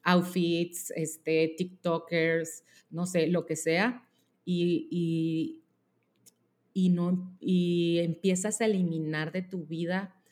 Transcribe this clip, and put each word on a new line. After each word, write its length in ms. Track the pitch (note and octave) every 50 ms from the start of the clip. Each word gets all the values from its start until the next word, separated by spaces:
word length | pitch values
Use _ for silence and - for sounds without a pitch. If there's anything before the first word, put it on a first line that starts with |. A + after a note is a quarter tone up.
| _
outfits, 880 | F3+ F3+ F3+ F3 - - F#3+ E3+ E3+ E3+ E3+ F3 F3 - - - - -
este, 580 | - D#3+ D#3 - - _ - D#3+ D#3+ D#3+ D#3+ D#3+ -
TikTokers, 1040 | F#3 F3+ F#3 - _ F3 E3 E3 E3 - E3+ E3 D#3+ E3 E3 E3 D#3+ D#3+ - - _ _ - - _ _
no 160 | - E3 F3
sé, 220 | F3+ F3+ F3+ D#3+ D#3
lo 180 | F3 E3+ E3
que 100 | - D#3+
sea, 520 | D#3 - E3 D#3+ F3 G3+ A#3+ B3 - - _ _ _ _ _ _ _ _
y, 440 | - F3+ F3 E3+ F3 F3 D#3+ - -
y, 720 | - F3 E3+ E3 E3 E3 D#3+ E3 D#3+ D#3+ D#3+ - - - _ _ _ _ _ _ _ _ _ _ _ _ _ - _ _ _ _ _ _ _ _ _
y 160 | F#3+ F#3 F#3
no, 460 | F3+ E3+ F3 F3+ F3+ F3+ F3+ - - -
y 600 | - - F#3 F3+ F3 F3 F3 F3 E3+ E3+ E3+ E3+
empiezas 640 | E3+ E3 E3 - - F#3+ F#3 F3+ F#3 G#3 G#3+ -
a 40 | A#3
eliminar 680 | A3 G#3+ F#3+ F#3 E3+ D#3+ D#3+ D#3 D3+ D#3 D3+ D#3 D#3
de 100 | - F#3
tu 240 | F3+ F3+ - F3+ D#3
vida 560 | D3+ E3 D#3+ E3+ E3+ F3+ F#3+ G3+ F#3+ _ _ _ _